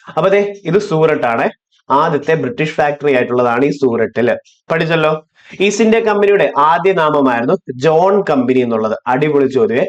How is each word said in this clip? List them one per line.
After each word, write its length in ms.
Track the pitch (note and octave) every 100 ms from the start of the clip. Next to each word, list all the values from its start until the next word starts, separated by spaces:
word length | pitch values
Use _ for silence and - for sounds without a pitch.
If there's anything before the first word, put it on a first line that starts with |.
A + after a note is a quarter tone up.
| -
അപ്പൊ 200 | - F#3
ദേ 260 | G3+ G3+ -
ഇത് 140 | E3 F#3+
സൂററ്റ് 480 | G#3 D#3+ D#3 D3 B2
ആണ്, 220 | A#2 F#3 - _ _ -
ആദ്യത്തെ 440 | C3+ E3 C#3+ C#3+
ബ്രിട്ടീഷ് 400 | D#3+ C3 A#2+ D#3
ഫാക്ടറി 400 | - D3 C#3+ D3
ആയിട്ടുള്ളതാണ് 500 | B2+ A#2+ B2 A#2+ A#2+
ഈ 60 | C#3+
സൂററ്റില്. 640 | C#3+ C3 A#2 A2 A2+ A#2 G#2+ - _ -
പഠിച്ചല്ലോ. 540 | E3 E3 E3 D#3 D#3 - _ - -
ഈസ്റ്റ് 240 | G3+ G3
ഇന്ത്യ 160 | A3 A3+
കമ്പനിയുടെ 520 | A3+ G3+ G3+ G3 C#3+ C#3+
ആദ്യ 340 | D3+ E3+ F#3
നാമമായിരുന്നു 640 | F3 D#3 D3 C3 A#2+ B2+ F#3+ - B2
ജോൺ 480 | D#3 D#3+ F#3 G3+ F#3
കമ്പനി 300 | C#3 A#2+ B2+
എന്നുള്ളത്. 360 | A#2+ A2 G#2+ - -
അടിപൊളി 420 | B2+ D#3 C#3+ C3
ചോദ്യമേ, 380 | B2 G#2+ A#2+